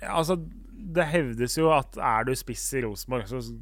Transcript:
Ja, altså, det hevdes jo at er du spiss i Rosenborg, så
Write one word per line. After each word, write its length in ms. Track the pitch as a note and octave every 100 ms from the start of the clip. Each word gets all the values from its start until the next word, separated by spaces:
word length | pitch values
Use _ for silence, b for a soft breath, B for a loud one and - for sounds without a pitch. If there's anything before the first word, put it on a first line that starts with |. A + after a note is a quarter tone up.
Ja, 160 | - E3+
altså, 180 | E3 F3+ D#3+ - - - F#3+
det 120 | E3 D#3
hevdes 480 | E3+ C3 A2+ B2 D#3+
jo 120 | D#3+
at 240 | D3 - -
er 280 | C3 A2
du 80 | B2
spiss 400 | C3 - A#2 -
i 80 | C#3
Rosenborg, 460 | A2+ G2 - B2+ G2+
så 120 | B2+ A#2 A#2